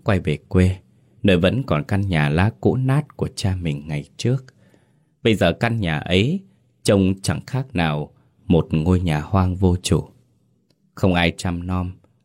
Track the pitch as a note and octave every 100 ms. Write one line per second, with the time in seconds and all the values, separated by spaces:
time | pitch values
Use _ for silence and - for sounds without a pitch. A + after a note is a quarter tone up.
0 | - F#2+ D#2 C#2+ - F#2 F#2 F#2+ _ _
1 | _ _ G2+ F2+ F2+ A#2 C#3 D2+ D2 G2
2 | G2 D#2+ D2 D#2 G#2 - G2+ A#2+ C3 C#3
3 | D3 - D#2+ - G2 F#2 E2 C#2+ D#2 D2
4 | - - A2+ C3 - _ _ _ _ _
5 | _ _ A#2 G2+ F2 E2 A#2 A2+ E2+ D2+
6 | - F#2 A#2+ F#3+ - _ _ _ - G2+
7 | F#2+ F#2+ - D#2+ - B2+ B2+ F2 E2 D2+
8 | D2 _ _ _ - E2+ - D#2+ E2 F2+
9 | F2 D2+ D2 F#2+ F#2 F2+ F#2+ F2+ - D#2
10 | - _ _ _ _ _ _ _ _ -
11 | G2 F2 E2+ - F#2+ F2 F2+ F#2 F2+ F#2
12 | _ _